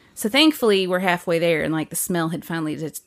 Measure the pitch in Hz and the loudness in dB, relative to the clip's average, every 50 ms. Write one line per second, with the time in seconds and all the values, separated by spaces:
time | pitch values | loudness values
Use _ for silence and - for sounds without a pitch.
0 | _ _ - - - 214 214 269 311 311 294 - - 220 202 190 190 180 185 180 | _ _ -10 -6 -4 0 4 4 6 4 4 4 2 2 2 2 2 0 0 0
1 | 185 185 175 170 - - 170 165 170 170 170 151 - - 160 160 156 - - - | 2 0 0 0 0 0 0 0 2 2 2 0 0 -2 -2 -4 -4 -6 -6 -6
2 | - - 185 170 165 160 170 160 - - 175 165 160 156 147 135 160 147 - - | -4 -2 -2 -2 -2 -2 -4 -6 -8 -6 -6 -6 -4 -6 -6 -6 -8 -10 -10 -8
3 | - | -2